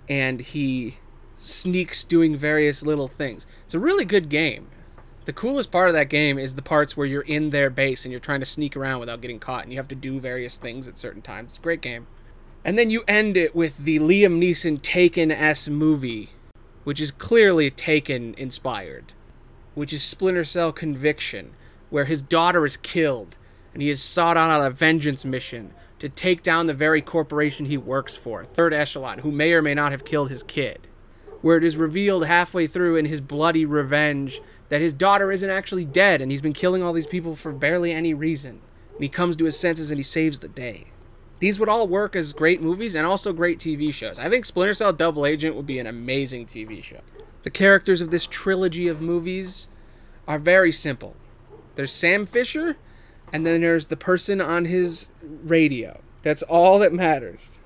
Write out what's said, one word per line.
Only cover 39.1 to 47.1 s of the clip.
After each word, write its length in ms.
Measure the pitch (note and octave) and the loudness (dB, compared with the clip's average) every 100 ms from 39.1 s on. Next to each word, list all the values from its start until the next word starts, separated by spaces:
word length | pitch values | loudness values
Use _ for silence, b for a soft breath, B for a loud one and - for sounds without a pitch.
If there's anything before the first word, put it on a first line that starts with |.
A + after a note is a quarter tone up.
| F3 F3 D#3+ | -2 -2 2
to 80 | |
his 140 | D#3+ D3+ | 0 0
senses 320 | F3 D#3+ D3+ | -2 -2 -4
and 80 | D3 | -6
he 40 | |
saves 380 | C3+ E3 D#3+ C#3 | -4 0 0 -2
the 80 | - | -12
day. 400 | - B2 G2 - - - - - - | -12 -12 -14 -18 -20 -20 -20 -20 -2
These 220 | F#3+ G3+ | 0 2
would 80 | G#3+ | 2
all 180 | A3 G3+ | 2 2
work 300 | F#3+ G#3 F#3 | 0 -2 -4
as 160 | D3+ | -6
great 280 | - D#3+ F3+ | 2 2 2
movies 360 | D#3+ F3+ A3+ D#3+ | 0 -2 -2 -2
and 100 | D#3+ | 0
also 260 | F#3+ G#3 | 0 -2
great 280 | E3 F3 - | 0 0 -2
T 160 | E3 D3 | -4 -4
V 160 | D3+ | -4
shows. 260 | C3+ A2 F#2+ | -4 -8 -6
I 100 | D3 | 0
think 160 | B3 | 0
Splinter 300 | - - G3 | 0 0 0
Cell 180 | G3+ G#3 | 2 0
Double 320 | D#3+ E3 D3 | 2 0 2
Agent 300 | C#3+ D3+ D#3+ | 0 0 -2
would 120 | C#3+ C#3+ | -6 -6
be 120 | C3 | -6
an 80 | A#2 | -8
amazing 600 | A#2 B2 C3+ C3 B2+ A2+ | -8 -4 -4 -4 -8 -12
T 180 | A#2 | -14
V 180 | G#2+ G2 | -14 -14
show. 180 | - - - | -16 -20 -20